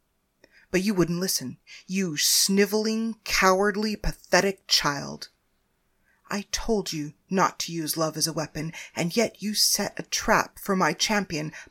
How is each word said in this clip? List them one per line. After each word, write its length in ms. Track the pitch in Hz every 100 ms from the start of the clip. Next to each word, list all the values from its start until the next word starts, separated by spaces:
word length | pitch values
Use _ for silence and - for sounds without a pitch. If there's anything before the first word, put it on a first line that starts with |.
| _ _ _ _ _ - _
But 100 | 180
you 120 | 196
wouldn't 260 | 190 165 175
listen, 380 | 185 - 254 170 _ - -
you 300 | 190 185 147
sniveling, 1040 | - - - 196 202 208 220 220 226 220
cowardly, 720 | - - 190 190 208 202 214
pathetic 720 | 208 - - - 180 190 190 -
child. 600 | - 151 143 143 147 - _ _ _ _ _ _ _ _ _ _
I 180 | 202 -
told 420 | - - 214 180
you 220 | 160 147 - _
not 300 | 190 156 -
to 120 | -
use 240 | 165 156 160
love 200 | 156 156
as 100 | 156
a 60 |
weapon, 400 | 156 151 156 160 - - -
and 200 | 170 233
yet 240 | 220 -
you 140 | 208
set 420 | 208 - - 202 -
a 60 |
trap 560 | 175 - - 190 - -
for 160 | -
my 180 | 190 160
champion 600 | 165 - 208 196 156 156 - -